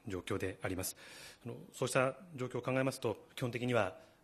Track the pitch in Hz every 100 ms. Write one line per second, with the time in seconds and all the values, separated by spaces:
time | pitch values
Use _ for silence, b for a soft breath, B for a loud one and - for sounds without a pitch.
0 | - 92 - 98 95 92 101 92 - -
1 | B B B B 120 123 165 - 127 139
2 | 131 - 175 147 127 123 123 131 131 -
3 | 120 101 - - 123 117 123 120 95 -
4 | B B